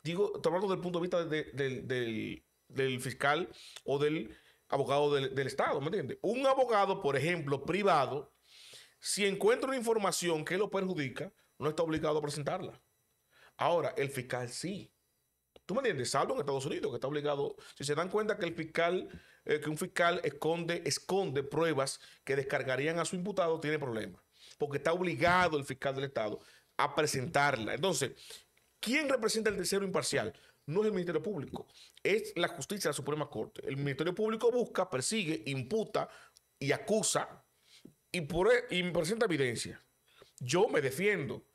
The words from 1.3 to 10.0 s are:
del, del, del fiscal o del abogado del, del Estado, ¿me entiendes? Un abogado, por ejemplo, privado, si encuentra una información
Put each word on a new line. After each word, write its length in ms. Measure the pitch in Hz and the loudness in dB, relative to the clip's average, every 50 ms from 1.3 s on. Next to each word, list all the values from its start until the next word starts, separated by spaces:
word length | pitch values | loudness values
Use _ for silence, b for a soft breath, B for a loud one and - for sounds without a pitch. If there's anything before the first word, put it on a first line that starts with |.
| 151 156 147 | -2 -2 -4
del, 420 | - - 131 139 135 127 113 - | -4 -4 -4 -4 -4 -4 -6 -6
del, 560 | 120 131 127 120 113 113 107 107 101 90 - _ _ _ _ _ | -4 -2 -2 -2 -2 -4 -4 -6 -6 -8 -12 _ _ _ _ _
del 340 | _ 123 131 135 135 127 120 | _ -2 0 0 0 0 -4
fiscal 480 | 127 131 113 - 139 143 147 165 185 - B B B B B B B | -6 -8 -4 0 2 2 2 2 -2 -6 B B B B B B B
o 140 | - 135 | -2 0
del 380 | 143 147 151 156 170 - B B B B B B B B _ | 2 2 2 0 -2 -4 B B B B B B B B _
abogado 440 | - 139 135 113 139 143 147 147 143 | 0 0 2 2 4 4 4 4 4
del, 200 | 139 135 131 - | 2 0 0 -2
del 140 | 135 135 | -2 -2
Estado, 320 | 131 - - 233 320 269 147 | -2 0 0 0 2 2 0
¿me 60 | 131 | -2
entiendes? 320 | 160 196 196 143 131 139 - | -2 -2 -2 -4 -4 -6 -4
Un 240 | - 190 233 262 277 | -2 -2 0 2 2
abogado, 560 | 269 269 269 254 233 226 202 196 190 190 196 | 4 4 4 4 4 6 4 6 4 2 0
por 140 | - 214 - | 0 2 2
ejemplo, 500 | 135 143 165 180 165 143 139 139 131 - | 2 2 2 0 0 0 -2 -2 -2 0
privado, 680 | - 165 196 202 196 170 147 131 120 127 147 139 - _ _ B B B B B B B B B B B B | -2 0 2 4 6 6 6 4 2 0 -6 -8 -10 _ _ B B B B B B B B B B B B
si 260 | - - - 185 202 | -6 -4 0 2 2
encuentra 420 | 196 190 196 202 214 247 - - | 0 2 4 4 4 4 4 2
una 100 | 262 269 | -2 -2
información 680 | 262 220 233 226 220 | -2 0 2 2 4